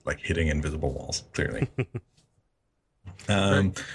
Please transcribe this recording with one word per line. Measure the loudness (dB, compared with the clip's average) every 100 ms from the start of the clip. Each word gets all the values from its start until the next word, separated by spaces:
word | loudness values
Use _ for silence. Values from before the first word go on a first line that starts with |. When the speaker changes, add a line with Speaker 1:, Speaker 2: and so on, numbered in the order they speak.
| -6
Speaker 1:
like, | -6
hitting | -2 2 2
invisible | 2 0 -2 -2
walls, | -2 -6 -8 -6
clearly. | -4 -2 -2 -4 -4
Speaker 2:
<laughs> | -6 -6 _ _ _ _ _ _ _ _ _ _ -20 -10 0
Speaker 1:
Um, | 2 4 4 4
Speaker 3:
Right. | 0 -10